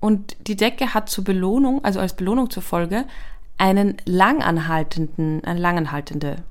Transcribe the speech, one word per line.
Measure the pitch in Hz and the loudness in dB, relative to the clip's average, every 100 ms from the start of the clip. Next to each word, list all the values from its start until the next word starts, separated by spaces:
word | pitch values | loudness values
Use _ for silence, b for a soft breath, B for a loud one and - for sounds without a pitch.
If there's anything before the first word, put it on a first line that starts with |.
Und | 214 214 - - - | 4 2 0 -10 -6
die | 208 | 0
Decke | 220 254 247 | 0 2 0
hat | 220 214 | 0 -2
zur | - | -4
Belohnung, | 190 190 185 233 277 269 - | 0 0 2 4 4 2 0
also | 190 | 0
als | 190 | -2
Belohnung | - 185 240 254 | -2 0 0 0
zur | - | -4
Folge, | - 175 170 202 269 B B B B - | -4 -2 0 -2 -4 B B B B 0
einen | 190 196 202 196 - | 4 6 4 0 -2
langanhaltenden, | 180 190 294 - 165 160 160 160 - 156 - 156 156 - | 4 4 4 2 0 0 0 0 0 -2 -2 -2 -2 -2
eine | 170 | -2
langanhaltende | 175 175 156 147 143 151 143 156 - | 0 0 -2 -4 -6 -6 -4 -6 -8